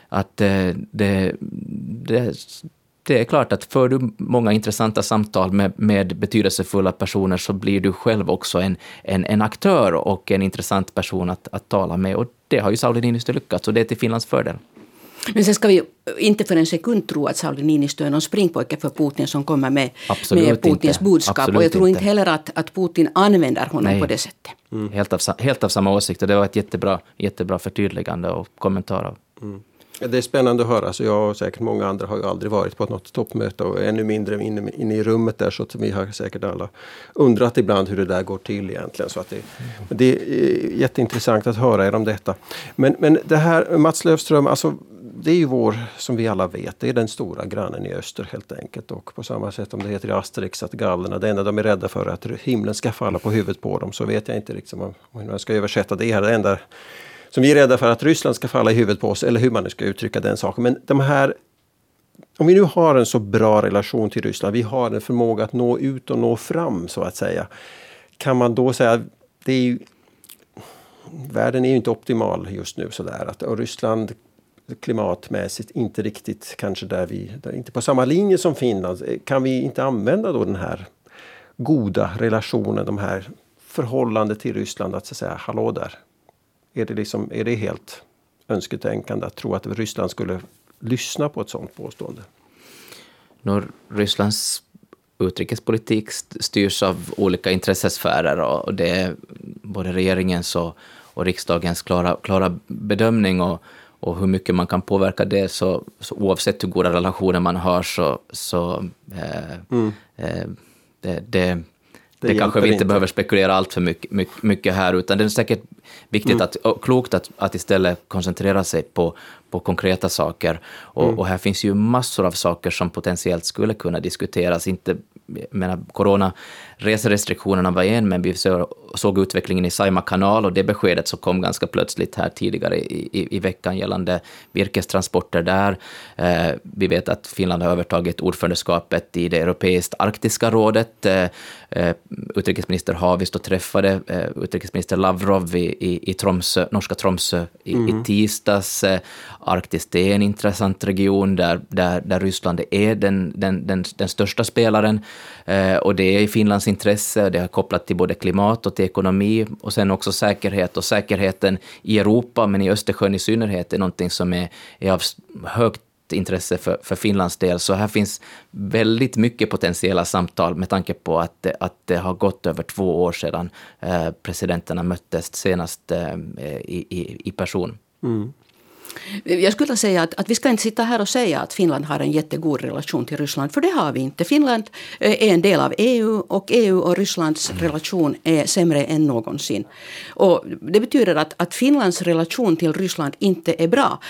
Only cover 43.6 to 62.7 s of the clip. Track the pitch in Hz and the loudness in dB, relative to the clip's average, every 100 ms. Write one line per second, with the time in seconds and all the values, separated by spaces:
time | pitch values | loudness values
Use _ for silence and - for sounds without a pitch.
43.6 | - 165 160 - 170 160 - 151 143 139 | 4 4 4 2 2 2 4 4 4 2
44.6 | 156 139 - - 123 - 165 175 147 127 | 0 -4 -10 -20 -18 -6 2 4 4 2
45.6 | 110 113 113 - - 113 113 95 92 - | 2 0 -6 -10 -4 -2 0 0 -2 -4
46.6 | - - 123 123 110 - 101 - 98 101 | -12 -6 -2 0 -2 -4 -8 -8 -8 -6
47.6 | 92 - 98 92 - - - - - - | -6 -6 -8 -8 -10 -12 -12 -12 -14 -14
48.6 | - - - - - - - 110 101 - | -14 -14 -12 -14 -14 -14 -10 -8 -8 -8
49.6 | 101 104 101 101 107 98 - - 95 - | -10 -8 -8 -6 -4 -4 -4 -8 -8 -8
50.6 | - 110 107 90 90 95 110 98 101 104 | -10 -4 -2 -2 -4 -2 0 0 0 0
51.6 | 107 98 95 98 98 90 110 117 - 117 | 2 0 -2 -4 -4 -6 -8 -8 -2 -2
52.6 | 104 104 120 - 110 90 110 107 92 95 | -2 -2 -4 -2 -2 -2 0 0 0 -4
53.6 | 104 98 95 - 110 107 107 110 - 101 | -4 -4 -6 -6 -2 -2 -4 -8 -8 -12
54.6 | - 92 95 - _ 110 107 101 - 107 | -12 -12 -12 -12 _ -14 -10 -8 -2 -2
55.6 | 101 107 98 95 113 104 104 117 101 98 | 0 -2 -2 -2 0 2 2 2 2 0
56.6 | - - - - - - - - 135 147 | -4 -20 -20 -20 -20 -20 -4 4 6 8
57.6 | 131 127 120 117 147 156 143 117 123 123 | 6 6 4 4 4 2 2 -2 -2 2
58.6 | 110 113 104 101 107 101 - 117 127 110 | 4 4 4 2 -2 0 0 4 2 2
59.6 | 92 - 101 98 107 107 101 101 104 120 | -4 -4 -4 -4 -4 -2 -2 -2 -4 0
60.6 | 123 131 - 143 139 139 139 - _ _ | 0 0 2 2 4 4 2 -2 _ _
61.6 | _ _ _ _ _ _ - - 160 190 | _ _ _ _ _ _ -8 2 6 8
62.6 | 175 | 6